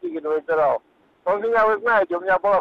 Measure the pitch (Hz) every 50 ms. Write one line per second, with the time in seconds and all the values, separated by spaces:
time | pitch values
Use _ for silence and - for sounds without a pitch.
0 | - 175 156 160 147 156 156 156 151 - 165 156 151 139 123 110 - _ _ _
1 | _ _ _ _ - 175 196 202 214 226 233 226 220 220 220 202 214 240 226 208
2 | 190 170 175 175 180 190 185 180 180 202 196 180